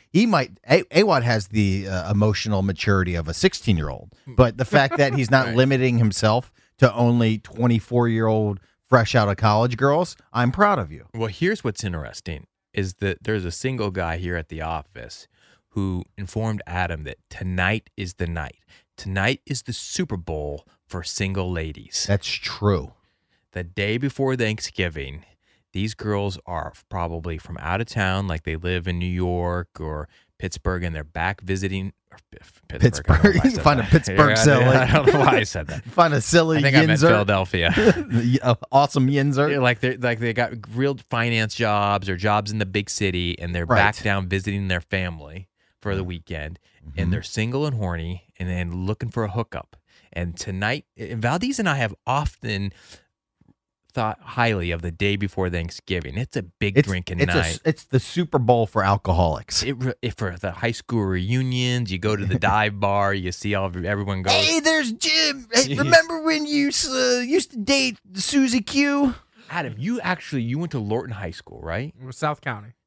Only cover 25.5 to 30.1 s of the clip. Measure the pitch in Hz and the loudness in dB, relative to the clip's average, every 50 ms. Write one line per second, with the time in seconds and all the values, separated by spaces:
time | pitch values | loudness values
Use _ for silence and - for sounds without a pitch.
25.5 | _ _ _ _ - 92 104 110 107 - - 104 104 101 101 98 92 - - - | _ _ _ _ -6 -4 -4 -4 -6 -6 -4 -4 -2 -2 -2 -4 -6 -8 -10 -8
26.5 | 85 80 80 80 - - _ - 101 90 85 82 82 82 80 87 82 78 - - | -8 -8 -8 -10 -12 -16 _ -10 -6 -6 -6 -4 -6 -8 -8 -8 -8 -10 -10 -12
27.5 | 85 - - 82 90 104 117 - - 113 98 92 95 98 98 95 82 76 - 78 | -14 -10 -6 -4 -4 -4 -4 -4 -4 -2 0 0 0 -2 -2 -4 -4 -6 -6 -6
28.5 | 80 80 87 90 92 90 85 92 87 87 90 90 90 90 90 87 90 87 87 87 | -6 -4 -4 -4 -4 -4 -4 -4 -4 -2 -2 -2 -2 -2 -2 -2 -2 -2 -2 -4
29.5 | 87 90 82 - - - 80 78 76 76 76 - | -4 -6 -6 -10 -12 -10 -8 -8 -8 -8 -10 -12